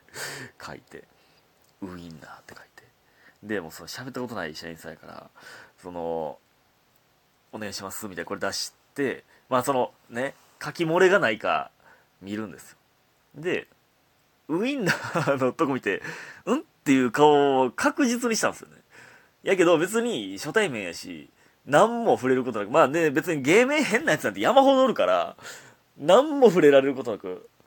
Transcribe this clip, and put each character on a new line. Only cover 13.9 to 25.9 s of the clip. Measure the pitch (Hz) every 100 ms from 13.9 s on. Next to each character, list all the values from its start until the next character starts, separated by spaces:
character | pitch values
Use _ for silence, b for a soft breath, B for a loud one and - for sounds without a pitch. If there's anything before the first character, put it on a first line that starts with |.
| _ _ _ _ _ -
ウ | 165 240
イ |
ン | 285
ナ | 180
ー | - - 175 151 139
の | 127
と | - 151
こ |
見 | 127
て、 | 104 92 - B B B
「う | - 262
ん？」 | - _
っ |
て | -
い | 135
う | 127
顔 | 143 151 147 143 131
を | 127
確 | - 285 - 269
実 | 240 240
に | 214
し |
た | 110
ん |
で | 87
す |
よ | -
ね。 | 73 _ B B B B B
や | - 190
け |
ど | 170 165
別 | 185 226
に | 240 165 98 95
初 | 147
対 | 220 202
面 | 120
や | 92
し、 | 82 - 82 69 _ b b -
何 | 147 220 233
も | 220 113
触 | 127
れ |
る | 131
こ | 127
と | 110
な | 104
く、 |
ま | 147
あ | 135
ね、 | 156 160
別 | 139 156
に | 156
芸 | 131 196
名 | 254 302
変 | 220 220
な | 302
や | 156
つ |
な | 120
ん |
て | 95
山 | 113 262
ほ | 269
ど | 262
お | 262
る |
か | 180 90
ら、 | 90 85 - B B B B _